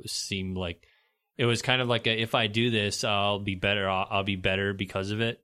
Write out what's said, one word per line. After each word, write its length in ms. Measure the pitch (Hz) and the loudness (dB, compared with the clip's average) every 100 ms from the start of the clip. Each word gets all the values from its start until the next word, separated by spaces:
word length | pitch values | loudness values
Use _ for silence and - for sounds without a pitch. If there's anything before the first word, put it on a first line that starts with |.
| - | -8
seemed 500 | - - 98 95 92 | -6 -4 -4 -4 -4
like, 300 | 90 87 _ _ _ _ _ - | -6 -8 _ _ _ _ _ -2
it 80 | 120 | 0
was 160 | 113 | 0
kind 200 | - 127 | 0 0
of 40 | 120 | 2
like 200 | 117 117 | 2 2
a, 120 | 113 | 0
"If 120 | 113 | 0
I 140 | 131 110 | 0 0
do 240 | 110 120 | 2 2
this, 320 | 113 101 - | 4 0 0
I'll 360 | 117 101 101 101 | 0 2 2 0
be 160 | 101 92 | -2 0
better. 320 | 101 101 95 | 0 2 2
I'll, 200 | 95 98 | 0 0
I'll 140 | 101 | 0
be 140 | 101 95 | 0 0
better 360 | 95 95 98 | 0 2 0
because 380 | 98 98 98 95 | -2 -4 -4 -2
of 100 | 107 | -2
it." 180 | 117 - | -2 -4